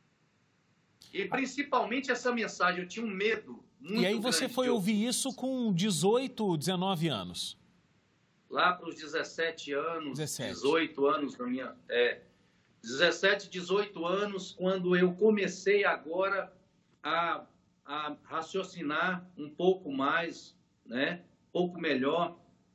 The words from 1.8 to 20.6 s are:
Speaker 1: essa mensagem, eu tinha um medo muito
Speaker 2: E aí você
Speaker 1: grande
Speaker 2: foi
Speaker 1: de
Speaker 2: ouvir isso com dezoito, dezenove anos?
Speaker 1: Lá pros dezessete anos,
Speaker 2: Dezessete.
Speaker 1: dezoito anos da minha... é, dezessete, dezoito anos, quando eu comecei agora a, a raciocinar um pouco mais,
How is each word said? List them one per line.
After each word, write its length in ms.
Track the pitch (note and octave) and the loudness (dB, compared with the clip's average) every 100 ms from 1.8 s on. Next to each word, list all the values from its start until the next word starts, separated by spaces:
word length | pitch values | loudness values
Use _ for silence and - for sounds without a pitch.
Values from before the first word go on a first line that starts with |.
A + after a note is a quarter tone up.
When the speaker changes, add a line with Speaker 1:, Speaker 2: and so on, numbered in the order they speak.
| G#3 B3+ C4 | 0 -2 -2
Speaker 1:
essa 200 | B3 B3 | -2 0
mensagem, 480 | A#3+ G3 - F3+ F3 | -2 -2 0 0 0
eu 60 | F3+ | -4
tinha 180 | A3 A3+ | -6 -4
um 40 | |
medo 540 | F#3+ G#3 A3 B2+ A#2+ - _ | 0 0 0 -4 -18 -20 _
muito 220 | C#3+ G#3+ | -4 0
Speaker 2:
E 40 | F3+ | 2
aí 140 | A3 | 2
você 220 | A#3+ - | 0 0
Speaker 1:
grande 120 | B3+ | -2
Speaker 2:
foi 120 | B3 B3+ | 0 2
Speaker 1:
de 40 | |
Speaker 2:
ouvir 340 | A#3+ F3+ G#3+ A#3 | 2 2 2 2
isso 260 | - C4+ | 0 -2
com 400 | - B3+ C4 A#3 | -4 -4 -2 0
dezoito, 800 | E3+ F#3+ D#3+ F#3 A#3+ C4+ - G#3 E3 | 2 2 2 4 4 0 -2 0 0
dezenove 500 | D3 F#3 F#3+ F3+ E3 | 0 0 0 0 0
anos? 500 | A2+ F2+ F2 - - _ _ _ _ _ _ _ _ - | -2 -4 -8 -10 -10 _ _ _ _ _ _ _ _ -8
Speaker 1:
Lá 240 | B2+ F3 | 0 2
pros 220 | F3+ E3 D3 | 2 -4 -12
dezessete 760 | D3+ D3+ C#3 - E3 D#3+ D3 | -6 -4 -4 -4 -4 -4 -6
anos, 460 | C#3 D#3+ E3 D3 C3 | -4 -4 -4 -6 -6
Speaker 2:
Dezessete. 320 | D3 - A#2 | -6 -6 -6
Speaker 1:
dezoito 560 | - C3+ D#3+ D#3 - C#3 | -2 2 2 2 2 4
anos 280 | D#3 C#3 - | 4 0 -4
da 80 | B2 | -4
minha... 260 | B2+ B2 - - | -4 -6 -12 -2
é, 340 | A#2+ A#2+ - - _ _ _ _ _ | 4 4 2 -10 _ _ _ _ _
dezessete, 680 | A2 C3+ E3+ D#3+ G3 G3+ - | -6 2 2 4 4 2 0
dezoito 560 | F#3 E3+ G3 G3+ E3 E3 | -8 0 0 0 -4 -2
anos, 460 | F#3+ G#3 G3 - | -2 -2 -4 -10
quando 420 | - F3+ F#3+ F3+ F3+ | -4 0 0 4 4
eu 180 | F#3 | 4
comecei 720 | F3 G#3+ G#3 F#3 - G3 G3+ F#3+ | 6 4 6 2 0 4 4 4
agora 680 | D3+ C3+ F3 G3 G3 - - _ _ _ _ | 2 -2 -2 0 0 -4 -8 _ _ _ _
a, 440 | D3 E3 E3+ D3+ B2 _ _ _ - | -2 0 0 -2 -8 _ _ _ -10
a 300 | D3 D3+ C#3 | -8 -6 -8
raciocinar 1000 | - D3+ E3+ F#3+ F3+ F3 D3 D3+ F3+ F3+ - - | -8 -8 -4 -6 -6 -6 -4 0 0 -2 -6 -14
um 120 | D3+ | -12
pouco 400 | - F3 F#3 - | 0 2 2 0
mais, 640 | C3+ C#3 D#3+ E3+ - - - | -2 0 0 -2 -8 -16 -20